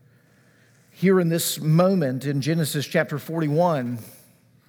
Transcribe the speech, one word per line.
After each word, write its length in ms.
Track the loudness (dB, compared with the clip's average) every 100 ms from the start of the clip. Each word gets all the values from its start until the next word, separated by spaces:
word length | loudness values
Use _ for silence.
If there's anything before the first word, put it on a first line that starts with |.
| _ _ _ _ _ _ _ _ _
Here 280 | -2 2 4
in 100 | 2
this 320 | 0 -2 -4
moment 640 | 2 4 4 2 0 -2 -4
in 140 | -4
Genesis 460 | -2 -2 -2 -4 -2
chapter 320 | -2 -2 -4
forty-one, 800 | -8 -4 -2 2 2 0 -4 -8 -12 -20 _ _ _ _